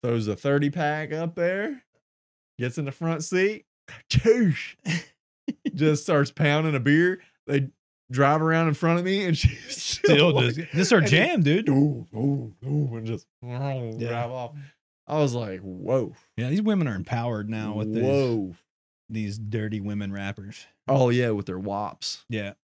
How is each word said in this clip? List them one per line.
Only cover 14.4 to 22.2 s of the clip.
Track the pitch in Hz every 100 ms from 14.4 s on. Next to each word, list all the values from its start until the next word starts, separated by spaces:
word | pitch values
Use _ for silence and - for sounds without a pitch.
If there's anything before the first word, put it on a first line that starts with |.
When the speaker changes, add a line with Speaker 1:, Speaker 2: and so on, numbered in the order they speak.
| 123 147 139 _ _ _ _
Speaker 1:
I | 151
was | 143
like, | 120 110 95
"Whoa." | 98 92 92 131 113 - _ -
Speaker 2:
Yeah, | 123
these | 175
women | 214 202 151
are | 98
empowered | - 123 120 110 104
now | 110 107
with | 107 107
these, | 110
Speaker 1:
Whoa. | 127 139 135 113 95 85 _ _ _ _ _
Speaker 2:
these | 110 107 104
dirty | 104 110 107 107
women | 101 104 101
rappers. | 98 98 98 98 - - _ -
Speaker 1:
Oh, | 135 127
yeah, | 120 123
with | 104 98
their | 92
wops. | 101 101 104 - - -